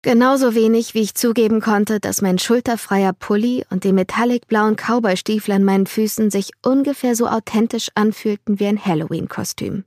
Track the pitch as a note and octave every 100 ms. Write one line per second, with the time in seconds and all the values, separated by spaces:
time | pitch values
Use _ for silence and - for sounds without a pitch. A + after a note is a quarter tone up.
0 | - A#3 B3+ C4+ C4 A3+ A3 A3+ A3+ A3
1 | G#3 - A#3+ A3+ A3 A3 A3 G#3 G#3 G#3+
2 | - F#3 G3 F3+ - A#3 A#3+ A3+ - G3
3 | F#3+ F#3 - G#3 A#3+ B3+ - F#3 G3 F#3+
4 | F#3 - A#3+ B3 _ A3 G#3+ G#3+ - A#3+
5 | A3+ F#3 - G#3+ G#3 G3 G3 G3 G3 -
6 | G#3+ - G#3+ G3 G3 _ B3 C4+ C#4 C#4
7 | B3 A3+ A#3+ A3+ - G#3+ A#3 A#3 - -
8 | G#3+ G#3+ A3 G#3 - G3+ G3+ G#3 G3 D#3
9 | D#3+ E3 F#3 - - - - G3